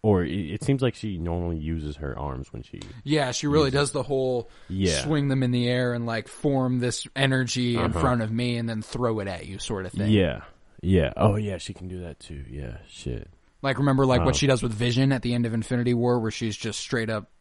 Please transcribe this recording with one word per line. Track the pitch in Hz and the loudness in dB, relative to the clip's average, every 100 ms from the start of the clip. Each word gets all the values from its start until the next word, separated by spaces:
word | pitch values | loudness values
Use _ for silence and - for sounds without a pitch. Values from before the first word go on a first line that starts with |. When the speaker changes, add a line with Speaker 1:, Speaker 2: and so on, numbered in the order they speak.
Speaker 1:
Or | 107 95 | 4 4
it, | 80 | 2
it | 90 78 101 | -2 -4 -4
seems | - 139 | 0 2
like | 127 - | 0 -2
she | 110 90 | -6 -4
normally | 85 87 85 82 | -2 -2 -2 -4
uses | 78 82 76 73 | -2 -4 -4 -6
her | 73 52 | -8 -6
arms | 71 65 67 | -6 -8 -10
when | 57 | -14
she | - - 98 123 139 | -14 -16 -14 -12 -2
Speaker 2:
Yeah, | 151 131 | 0 0
she | 120 147 | -2 2
really | 151 143 | 4 4
Speaker 1:
uses | 143 | 2
Speaker 2:
does | 143 | 0
the | 143 | -2
whole | 127 135 131 123 113 - - | -2 0 0 -2 -4 -16 -8
Speaker 1:
Yeah. | 95 92 73 | 0 2 2
Speaker 2:
swing | 147 151 139 | 2 2 2
them | 135 | 2
in | 127 | 2
the | 123 120 | 2 2
air | 123 123 | 2 0
and, | 120 117 | -2 -2
like, | 113 - | -4 -6
form | - 151 135 127 123 | -2 0 2 2 2
this | 123 - - 135 | 0 -2 -8 0
energy | 135 131 123 123 123 117 | 2 2 0 0 0 2
in | 87 | 0
Speaker 1:
Uh-huh. | 85 | 2
Speaker 2:
front | 135 120 | 2 2
of | 110 | 0
me | 113 123 120 | -2 -2 -2
and | 113 | -4
then | 110 | -6
throw | 107 117 123 110 | -6 -2 0 0
it | 98 | -4
at | 87 - | -8 -10
you | 95 | -10
sort | - 104 92 | -6 -6 -4
of | |
thing. | - 104 | -2 4
Speaker 1:
Yeah. | 107 87 57 - - - - | 4 4 0 -12 -20 -20 -6
Yeah. | - 95 69 - | 4 4 4 4
Oh, | 104 101 | 4 4
yeah, | 104 90 | -2 -6
she | - | -10
can | 95 92 | -12 -12
do | 90 | -10
that | 85 73 | -12 -14
too. | - 73 65 | -14 -14 -10
Yeah, | 67 64 57 - | -10 -10 -12 -16
shit. | - 65 60 - - _ _ | -10 -8 -8 -10 -20 _ _
Speaker 2:
Like, | 135 123 | -4 0
remember, | 139 135 135 | 2 4 4
like, | 123 | 4
what | 135 | 4
Speaker 1:
Wow. | |
Speaker 2:
she | - 139 | 4 2
does | 107 | 2
with | 123 | 0
Vision | 107 120 120 135 | 0 0 4 4
at | 131 | 2
the | 120 | 0
end | 120 117 | 0 0
of | |
Infinity | 113 110 123 120 | -2 -2 0 2
War, | 120 123 123 | 2 2 2
where | 110 | 0
she's | - 113 104 | -2 -4 -4
just | 113 98 | -6 -8
straight | - 123 110 | -4 -2 -2
up | 107 - _ | -4 -6 _